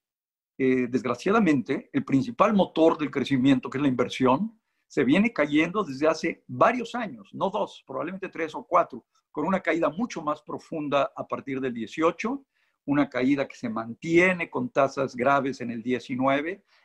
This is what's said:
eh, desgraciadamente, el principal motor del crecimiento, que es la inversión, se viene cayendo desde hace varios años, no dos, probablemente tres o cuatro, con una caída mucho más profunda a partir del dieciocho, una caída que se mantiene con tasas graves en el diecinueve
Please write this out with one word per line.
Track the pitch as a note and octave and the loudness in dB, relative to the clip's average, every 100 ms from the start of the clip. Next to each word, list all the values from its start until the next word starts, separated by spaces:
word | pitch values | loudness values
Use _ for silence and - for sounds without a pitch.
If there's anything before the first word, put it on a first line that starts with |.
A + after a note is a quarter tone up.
| _ _ _ _ _ - | _ _ _ _ _ -2
eh, | C3 B2+ B2 | 2 2 0
desgraciadamente, | B2 A#2+ A#2+ F3+ A3+ F3+ C#3+ - D3 - | -2 -2 -2 0 2 4 2 0 -4 -4
el | C#3 | -6
principal | C3+ C3+ A#2 - G3+ | 0 0 0 2 4
motor | G#3 E3+ - D#3+ E3 | 4 2 4 4 4
del | C#3+ | 0
crecimiento, | C#3+ C#3 C3+ C3+ C3 C3 | -2 0 2 4 4 0
que | C3+ | -2
es | |
la | C#3+ | 0
inversión, | B2 B2 - B2+ C#3 A3 - _ _ _ | 0 -2 0 2 2 0 -8 _ _ _
se | - | -2
viene | B2+ E3+ A3+ | 2 4 2
cayendo | - D3 D3 E3 G3+ | 0 0 2 2 0
desde | E3+ C3 D#3 | -4 0 0
hace | D#3+ - - - | 0 -2 -6 -6
varios | B2 - B3 - A#3+ | 2 2 2 -4 -8
años, | G#3+ A#2 G2 | -8 -12 -16
no | C3 F#3 | -6 -4
dos, | G#3 E3+ - - | -4 -6 -10 -12
probablemente | C3 D3 F#3+ F3+ | -8 -8 -8 -10
tres | D#3 D#3+ D3 | -8 -8 -8
o | - | 0
cuatro, | F3 D#3+ B2 - _ _ | 0 0 -4 -18 _ _
con | - D#3+ | -6 -2
una | F#3+ | 0
caída | F3 E3 D#3+ | 0 0 0
mucho | D#3+ A#3+ F3+ | -2 -6 -6
más | D3 D3+ | -6 -6
profunda | - C#3+ - D#3+ D3 C#3 D3+ | -8 -12 -10 -8 -2 0 0
a | - C3+ | -4 -8
partir | B2 B2+ C3 | -8 -6 -4
del | C3 | -4
dieciocho, | A#2+ G#2+ - E3 E3+ A3 C4+ _ _ _ _ | -6 -8 0 0 0 -4 -6 _ _ _ _
una | - C#3+ C#3 | -2 0 0
caída | B2+ B2+ C#3 C3+ | 0 2 2 -2
que | |
se | - A#2+ | -6 -8
mantiene | A2 A2+ A2+ D#3+ E3 F#3 F3 E3+ | -6 -8 -8 2 4 4 2 -4
con | C#3 B2+ | -4 -2
tasas | - C3+ C#3 C3 | 2 0 0 -4
graves | B2 C3 C#3 C3+ B2 | -2 2 2 0 -4
en | A#2+ | -8
el | A#2 | -6
diecinueve | A#2 B2 - B2+ C3+ C#3 D#3 G3+ _ _ | -4 -4 -4 -2 0 0 -2 -10 _ _